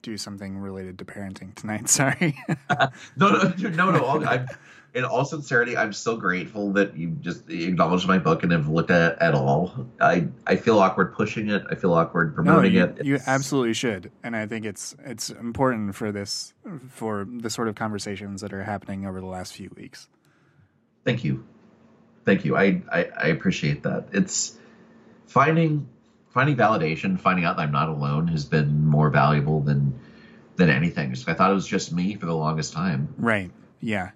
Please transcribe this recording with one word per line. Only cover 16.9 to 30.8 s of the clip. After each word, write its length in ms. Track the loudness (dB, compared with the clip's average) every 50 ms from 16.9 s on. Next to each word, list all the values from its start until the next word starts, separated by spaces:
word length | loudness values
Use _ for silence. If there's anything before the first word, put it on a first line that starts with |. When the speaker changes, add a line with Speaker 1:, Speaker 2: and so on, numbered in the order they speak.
Speaker 1:
for 360 | -14 -8 -6 -4 -4 -4 -6 -8
the 180 | -10 -8 -8 -8
sort 200 | -4 -2 -4 -4
of 80 | -2
conversations 680 | -4 -6 -6 -6 -6 -8 -8 -10 -10 -10 -12 -10 -10
that 100 | -10 -10
are 100 | -10 -8 -6
happening 420 | -6 -8 -8 -8 -10 -10 -8 -8
over 140 | -8 -8 -10
the 60 | -10
last 280 | -10 -10 -10 -12 -14 -14
few 160 | -16 -16 -18 -16
weeks. 320 | -18 -20 -20 -20 -20 -20 _ _ _ _ _ _ _ _ _ _ _ _ _ _ _ _ _ _ _ _
Speaker 2:
Thank 180 | -4 -4 -2 -2
you. 220 | -4 -4 -4 -8 -16 -20 _ _ -20 _ _ _ _ _ _ _ _ _ _ _
Thank 200 | 2 2 2 2
you. 120 | 0 2
I, 260 | 4 4 4 2 0 -2 -2
I, 140 | -2 -2 -2 -2 -4
I 100 | -2 0 0
appreciate 560 | 0 2 0 -2 0 0 0 -2 -2 0 -2
that. 240 | -2 -2 -2 -6 -2
It's 460 | 0 0 0 0 0 -4 -4 -4 -8 -18 -20 -20 -20 -20 -20 -20 -20 -20 -20 -20 -20 _ _
finding, 640 | -2 2 2 4 4 4 4 4 4 2 0 -2 -6 -14 _ _ _ _ _ _ _
finding 260 | _ 2 4 4 4
validation, 640 | 4 4 4 4 2 0 -2 -2 -2 0 -2 -2 2
finding 240 | 2 2 2 4 2
out 120 | 0 0
that 60 | 0
I'm 80 | -2 0
not 180 | 0 0 0 0
alone 380 | 0 -2 -2 0 0 0 0 0
has 160 | 0 -2 -2
been 400 | 0 0 2 2 2 2 2 4
more 260 | 4 4 4 4 4
valuable 500 | 4 4 4 4 4 2 2 2 0 0
than, 380 | 2 2 2 2 2 0 -2 -4 -12 -20 -20 -20 -20 -20 -20 -20 -20 -14 0
than 120 | 4 4 4
anything. 460 | 4 4